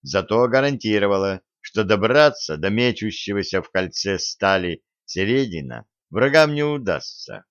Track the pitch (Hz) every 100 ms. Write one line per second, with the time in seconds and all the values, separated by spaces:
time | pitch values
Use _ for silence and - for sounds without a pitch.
0 | 135 98 92 110 123 131 143 135 110 107
1 | 101 98 98 95 _ _ - - 101 104
2 | 110 135 151 - - 78 95 104 123 110
3 | 110 101 - 101 95 95 85 95 92 -
4 | 101 95 - - 98 95 90 82 _ _
5 | - 90 98 131 127 85 67 58 - _
6 | _ 87 131 151 151 147 147 147 107 78
7 | - - - 53 _